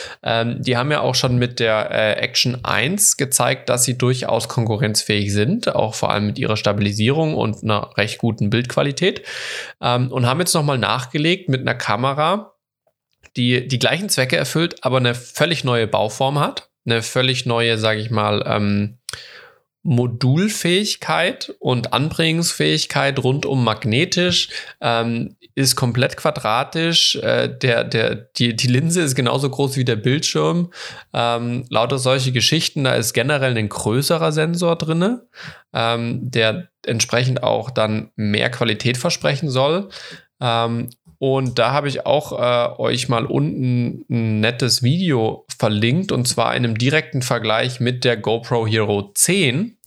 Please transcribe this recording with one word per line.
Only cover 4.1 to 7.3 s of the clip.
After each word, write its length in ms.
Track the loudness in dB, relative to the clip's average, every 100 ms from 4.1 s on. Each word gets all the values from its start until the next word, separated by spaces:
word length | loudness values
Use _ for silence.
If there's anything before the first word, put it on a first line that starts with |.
| 0 0 -2 0
konkurrenzfähig 840 | 0 0 2 0 0 0 0 2
sind, 420 | 2 2 0 0
auch 200 | 0 0
vor 180 | 0 0
allem 140 | 0 0
mit 120 | -2
ihrer 200 | -2 0
Stabilisierung 800 | 0 2 0 2 2 2 0